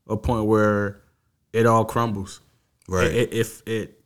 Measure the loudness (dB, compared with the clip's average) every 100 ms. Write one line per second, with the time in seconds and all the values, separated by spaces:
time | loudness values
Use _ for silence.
0 | -8 -4 -2 0 2 4 4 2 -2 -8
1 | _ _ _ _ _ 2 4 4 2 -2
2 | -2 -4 -10 -16 _ _ _ _ -4 0
3 | 0 0 -2 -2 -4 -8 -8 -8 -8 _